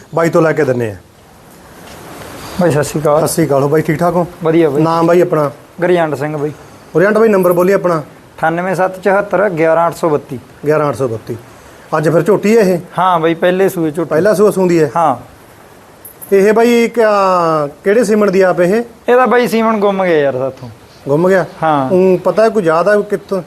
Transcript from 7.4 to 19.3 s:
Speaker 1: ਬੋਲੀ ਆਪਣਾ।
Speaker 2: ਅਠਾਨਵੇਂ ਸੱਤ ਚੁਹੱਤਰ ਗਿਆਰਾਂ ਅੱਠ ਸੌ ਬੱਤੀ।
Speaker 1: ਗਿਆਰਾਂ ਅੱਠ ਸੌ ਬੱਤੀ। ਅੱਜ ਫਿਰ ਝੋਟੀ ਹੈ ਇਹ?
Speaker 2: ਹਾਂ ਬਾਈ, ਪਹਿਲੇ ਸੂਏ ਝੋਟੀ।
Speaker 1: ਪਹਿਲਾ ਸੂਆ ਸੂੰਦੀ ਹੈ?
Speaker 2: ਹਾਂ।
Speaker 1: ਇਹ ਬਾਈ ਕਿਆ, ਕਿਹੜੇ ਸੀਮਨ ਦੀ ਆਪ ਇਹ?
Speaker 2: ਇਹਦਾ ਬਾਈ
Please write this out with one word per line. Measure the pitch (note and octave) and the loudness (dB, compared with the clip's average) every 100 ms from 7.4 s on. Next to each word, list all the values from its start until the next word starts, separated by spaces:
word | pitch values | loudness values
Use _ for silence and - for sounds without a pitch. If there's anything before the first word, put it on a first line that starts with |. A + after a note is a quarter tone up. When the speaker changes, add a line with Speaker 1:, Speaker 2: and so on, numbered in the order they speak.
| F3+ | 2
Speaker 1:
ਬੋਲੀ | F3 F3+ | 2 2
ਆਪਣਾ। | G3 F3 D#3+ | 0 0 -4
Speaker 2:
ਅਠਾਨਵੇਂ | C#3 - - - D#3+ E3+ F#3 E3+ | -6 -16 -20 -6 -4 -2 -4 -2
ਸੱਤ | F#3 F#3 | -2 -2
ਚੁਹੱਤਰ | G3+ G3 G3 F3 G#3 | 0 0 0 0 0
ਗਿਆਰਾਂ | D#3+ D#3+ D#3+ E3+ | 0 2 2 0
ਅੱਠ | D3 | -2
ਸੌ | E3+ | -2
ਬੱਤੀ। | D3 - B2+ - - C#3+ | -2 -4 -14 -16 -8 -2
Speaker 1:
ਗਿਆਰਾਂ | D3+ D3 | 0 -2
ਅੱਠ | A2 | -2
ਸੌ | C3 | -4
ਬੱਤੀ। | A2+ - A#2 - - - - - D#3 | -6 -10 -14 -14 -20 -20 -20 -6 -2
ਅੱਜ | D3+ | 0
ਫਿਰ | E3 | 0
ਝੋਟੀ | E3 F#3+ G3+ A3+ | 2 0 2 2
ਹੈ | |
ਇਹ? | F#3 E3+ - - | 2 0 -4 -2
Speaker 2:
ਹਾਂ | F#3 F3 | 0 0
ਬਾਈ, | E3 | 0
ਪਹਿਲੇ | E3 F3+ F#3 F#3+ | 0 0 0 0
ਸੂਏ | F3+ D#3+ | 0 -4
ਝੋਟੀ। | D3+ D#3 | -4 -4
Speaker 1:
ਪਹਿਲਾ | D#3 G3 | 0 0
ਸੂਆ | F#3 G#3 | 2 2
ਸੂੰਦੀ | F#3+ F#3 E3+ | 2 0 2
ਹੈ? | D3 E3+ | 0 0
Speaker 2:
ਹਾਂ। | D#3 A#2+ - - - - - - - - - - - G3 | 0 -2 -8 -20 -20 -20 -20 -20 -20 -20 -20 -20 -2 2
Speaker 1:
ਇਹ | G3+ | 2
ਬਾਈ | G#3+ A#3+ A#3 A#3 | 2 2 2 0
ਕਿਆ, | A3+ A3 G#3 F#3+ F3+ E3 D#3 C#3+ - | 0 2 2 2 2 0 0 -4 -4
ਕਿਹੜੇ | F#3+ G#3 | 0 0
ਸੀਮਨ | G3+ G#3+ G3+ | 2 2 2
ਦੀ | F#3 | 2
ਆਪ | F#3 E3+ | 2 2
ਇਹ? | F3 A3 A#3 - - | 0 0 -4 -8 0
Speaker 2:
ਇਹਦਾ | B3 | 2
ਬਾਈ | B3+ | 2